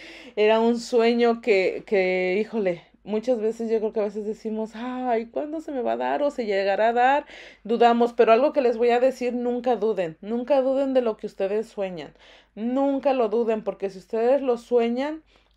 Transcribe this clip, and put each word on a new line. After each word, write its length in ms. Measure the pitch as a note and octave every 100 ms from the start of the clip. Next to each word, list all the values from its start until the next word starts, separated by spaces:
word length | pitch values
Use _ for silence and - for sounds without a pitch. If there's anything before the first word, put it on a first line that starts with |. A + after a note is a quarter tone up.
| - - - -
Era 240 | G#3+ A3
un 180 | A#3 A#3+
sueño 640 | A#3 B3 A3+ A#3+ A#3+ A#3
que, 440 | A#3+ G3 F#3 - -
que, 500 | G3+ F#3 F#3 F#3 F#3
híjole, 420 | G#3+ A3+ F#3+ F3 - _ -
muchas 320 | G#3+ A3+ B3
veces 320 | G#3+ A3+ A3+
yo 80 | A3+
creo 140 | G#3+
que 80 | A3
a 20 |
veces 220 | G#3 G#3 G#3
decimos, 460 | G#3+ A3 G#3+ A3 A3
"Ay, 520 | B3 B3+ B3+ A#3 A#3
¿cuándo 340 | B3+ D4 D#4+
se 100 | D#4
me 100 | C#4
va 120 | A#3
a 40 | A#3
dar 240 | B3+ C#4
o 60 | C#4+
se 140 | C#4 A3
llegará 440 | G3 G3 G3 A3
a 40 |
dar?". 320 | A#3 B3 C#4+ D4 - - -
Dudamos, 500 | G3+ A#3 A#3 A#3 A#3+
pero 200 | A#3+ A3+
algo 200 | A3+ C#4+
que 80 | D4
les 160 | B3 A3+
voy 120 | A#3+
a 80 | A#3+
decir, 340 | C4 B3 B3
nunca 420 | A#3+ A#3+ B3 A#3+ A#3
duden, 400 | G#3+ F#3+ F3 D#3+
nunca 400 | G3 A#3 A#3+ C#4+
duden 320 | C4 C4+ C#4
de 80 | C4
lo 160 | A#3+ A3
que 80 | G#3+
ustedes 400 | - F#3+ G#3 A3+
sueñan. 460 | - F#3+ F3 D3 - - - _ -
Nunca 580 | A3+ B3+ C#4 C#4 C#4
lo 160 | C4 A3+
duden, 340 | A3 A3+ A3
porque 260 | G3+ F#3+ G3
si 100 | F#3
ustedes 420 | - A3 A#3 C#4
lo 160 | C4+ A#3
sueñan, 680 | A#3 A#3+ A#3 A#3+ C#4+ D#4+ - _ _